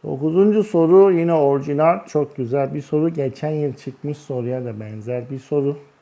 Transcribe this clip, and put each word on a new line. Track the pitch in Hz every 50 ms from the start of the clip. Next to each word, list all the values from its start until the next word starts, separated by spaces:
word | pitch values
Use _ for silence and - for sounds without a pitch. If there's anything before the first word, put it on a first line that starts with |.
| -
Dokuzuncu | 156 147 131 143 156 160 185 196 214 208 214 202
soru | 208 - 170 165 160 180 190 196 196
yine | 185 170 165 170 170
orijinal, | 156 147 139 139 139 139 143 143 143 156 165 175 196 -
çok | - - 151 143 147 -
güzel | - 127 113 123 143 135 135 147
bir | 147
soru. | 139 - - 151 156 165
Geçen | 165 151 139 135 135 - - 151
yıl | 156 151 147 143 120
çıkmış | - - 139 127 _ - 143 147
soruya | 147 - - 139 123 120 120 127 131 127
da | 120 107 107
benzer | 110 107 107 110 104 117 123 123 120 127
bir | 139 131
soru. | - - 151 147 139 143 147 147 - _ _ _